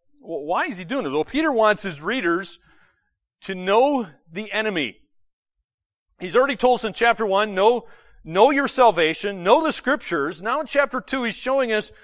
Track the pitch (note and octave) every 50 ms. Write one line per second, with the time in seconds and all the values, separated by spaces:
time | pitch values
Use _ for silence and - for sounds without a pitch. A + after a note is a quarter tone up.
0 | _ _ _ _ - - E3 C#3+ D3 D3+ F3+ A#3+ E4+ F4+ G#3+ F3 F#3 E3 B3+ C#4
1 | G3 C#3 C3 D3+ D3+ - - C#4+ D#4+ D#4 C4+ A3+ A3 G#3+ G#3 - - G3 D#3 C#3
2 | D3+ F#3+ A#3+ C4 G3 E3+ E3+ F#3 F#3+ - - - _ _ _ _ _ _ _ _
3 | _ _ _ _ _ _ _ _ - - F#3+ F#3 F3+ F#3 G3+ A3+ C4 D4 D4 C4
4 | A3 D#3+ C#3 _ _ _ E3 F#3+ G#3+ G3+ G3 G#3+ A3 G#3+ G3 E3 C#3 A2 - _
5 | _ _ _ _ _ _ _ _ _ _ _ _ _ _ _ _ _ _ _ _
6 | _ _ _ - F3+ F3+ D#3+ A#3+ C4 C4+ B3+ - A#3 B3+ B3 G#3+ - G#3+ F3 -
7 | - A#3 A3+ - A3 G3+ F#3+ G3 G#3+ G#3+ G3 F#3 G3 A3 B3 A3+ - - - -
8 | _ - - - - D#3 E3 F#3 A3 C#4 D4 C#4 C#4 B3 - C4 B3+ A3+ F3 E3+
9 | D#3+ D#3 D#3+ - - G3+ G3+ F#3 F3 F#3 A#3+ D#4+ D#4+ D#4 - - - B3 C#4+ -
10 | - - F3 D3+ C#3 D#3 F#3 D3 F#3 A3 B3 D4+ D#4 - - C#4+ C#4+ C#4 - C4
11 | - - C4 C4+ A#3+ A3+ - - - B3+ C4+ C#4 C4 A#3 A3 G#3+ G#3 - - -